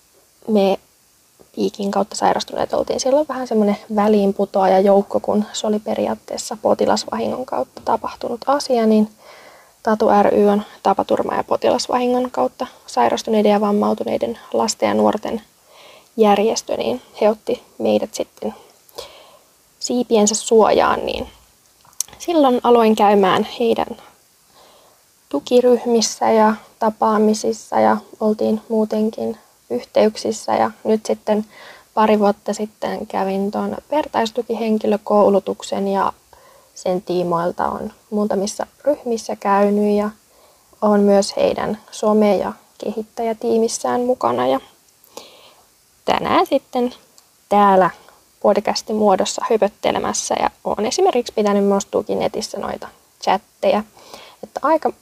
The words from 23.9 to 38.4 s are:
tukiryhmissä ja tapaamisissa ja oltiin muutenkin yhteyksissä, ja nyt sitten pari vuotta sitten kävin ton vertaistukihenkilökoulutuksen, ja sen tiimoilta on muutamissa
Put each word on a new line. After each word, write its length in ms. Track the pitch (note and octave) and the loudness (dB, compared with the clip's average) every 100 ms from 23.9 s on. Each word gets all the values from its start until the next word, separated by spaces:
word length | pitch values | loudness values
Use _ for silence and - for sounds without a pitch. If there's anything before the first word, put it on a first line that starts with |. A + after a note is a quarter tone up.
| - - _ _ _ _ _ - _ _ _ _ _ _ | -8 -18 _ _ _ _ _ -20 _ _ _ _ _ _
tukiryhmissä 1040 | C#4+ - B3 B3 A#3+ A#3+ A#3 A3 - A3+ | -8 2 2 4 2 2 0 0 -2 2
ja 240 | A3+ G#3+ G#3+ - _ | 4 4 2 -8 _
tapaamisissa 1040 | A3 A3 A3 G#3+ G#3+ G#3+ A3 A3 - - | -4 0 0 2 2 0 -2 -6 -4 0
ja 160 | G#3+ G#3+ - - | 2 0 -4 -4
oltiin 400 | A3 G#3+ A3 A3 - | -2 0 -2 -2 -2
muutenkin 720 | A3+ G#3+ A3 A3 A3+ A3+ A3+ _ _ _ | -2 -2 -2 -2 -4 -8 -8 _ _ _
yhteyksissä, 840 | A#3+ - - G#3+ G#3+ - A3 - | -8 -4 2 2 0 -8 -8 -4
ja 160 | A3 A3+ G#3+ | 0 -2 -4
nyt 220 | A3 A3 - | -4 -4 -2
sitten 400 | G#3+ - G#3+ G#3+ - - - _ | -6 -2 -2 -2 -14 -20 -20 _
pari 240 | - A3 G#3+ | -2 2 4
vuotta 360 | G3+ G3+ - | 2 0 -6
sitten 520 | G#3 G#3+ _ - F#3+ G#3+ | -8 -8 _ -8 -6 -6
kävin 440 | G3+ F#3+ G3 G3 | -4 -2 -2 -4
ton 260 | G#3 G3+ G#3+ - | -4 -6 -8 -4
vertaistukihenkilökoulutuksen, 2000 | D4 D4+ G#3+ A3+ A#3 A3+ A3 A3+ A3 G#3+ G#3 - G#3 G3 G3 F#3+ G3+ - G3+ G3 | -4 -2 -2 -2 -4 -6 -4 -2 -2 0 -2 0 2 4 2 0 -8 -6 -4 -2
ja 240 | G3 F#3 - _ - - - _ | -2 -2 -6 _ -20 -20 -20 _
sen 280 | - F#3+ F3+ | -10 -4 -4
tiimoilta 640 | - F3+ F3 E3+ E3+ - C#2+ | -4 -4 -2 -2 -2 -2 -4
on 260 | - G#3+ - _ | -4 -10 -14 _
muutamissa 560 | G#3+ G#3 - | -4 -2 -2